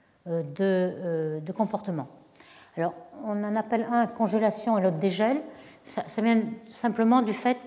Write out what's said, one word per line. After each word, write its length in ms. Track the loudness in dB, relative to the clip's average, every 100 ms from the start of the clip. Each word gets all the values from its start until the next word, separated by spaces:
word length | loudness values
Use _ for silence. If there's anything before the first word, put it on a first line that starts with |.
| _ _ -4
euh, 140 | -4
de, 120 | -4 -2
euh, 840 | 2 2 0 -2 -4 -2 -2 -4
de 120 | -6
comportements. 560 | -4 -2 -2 -4 -6 -6 -14 -20 _ -20 -20 -12 -4
Alors, 160 | -4 -4 -18 -12
on 180 | -6 -4
en 140 | -2 -2
appelle 300 | 0 -2 0
un 160 | 0 0
congélation 680 | 0 2 4 2 0 0 2
et 60 |
l'autre 160 | 2 2
dégel. 420 | 0 2 2 0 -4 -16 -20 -20
Ça, 180 | -10 -10 -6
ça 120 | 0
vient 220 | 4 4 2 -6 -14
simplement 500 | -4 -2 2 6 6
du 100 | 4
fait 240 | 0 0 -2